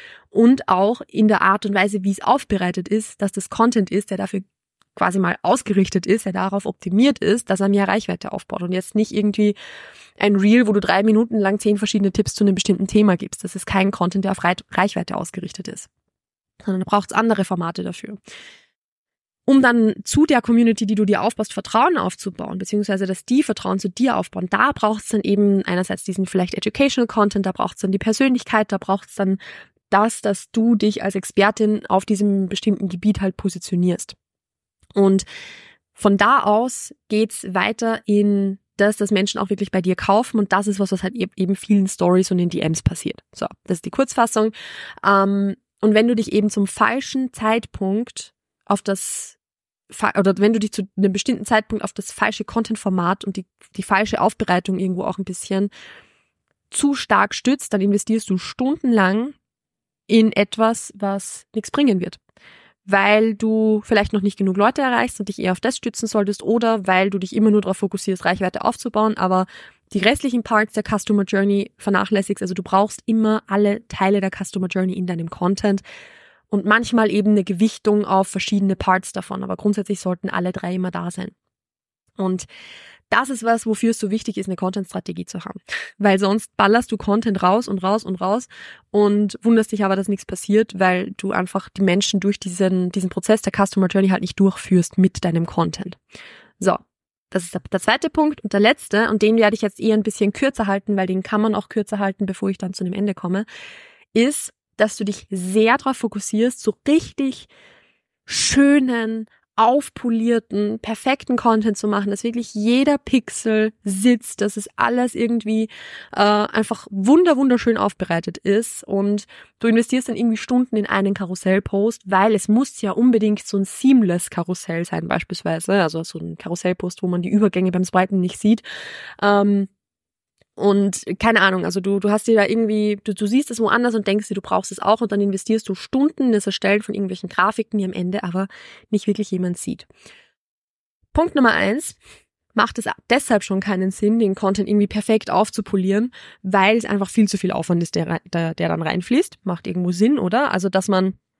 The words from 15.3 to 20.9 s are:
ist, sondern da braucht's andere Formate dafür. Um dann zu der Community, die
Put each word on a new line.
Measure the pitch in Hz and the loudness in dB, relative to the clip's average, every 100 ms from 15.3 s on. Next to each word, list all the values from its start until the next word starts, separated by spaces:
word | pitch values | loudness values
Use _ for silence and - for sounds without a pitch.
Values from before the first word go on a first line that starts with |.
| 180 - - - | -10 -10 -12 -12
ist, | - - _ _ _ _ _ _ _ | -14 -18 _ _ _ _ _ _ _
sondern | - 185 | -4 -2
da | 185 | 0
braucht's | 208 - | 0 0
andere | - 226 202 185 | 0 2 2 0
Formate | 175 170 185 | -2 -4 -6
dafür. | 180 - 208 208 - - - - _ _ _ _ _ _ _ _ - | -8 -10 -14 -16 -18 -20 -20 -20 _ _ _ _ _ _ _ _ 4
Um | 269 | 6
dann | 254 240 214 - | 6 6 2 0
zu | - 285 311 | 0 2 4
der | 247 | 4
Community, | - 233 233 214 | 4 4 4 2
die | 208 | 0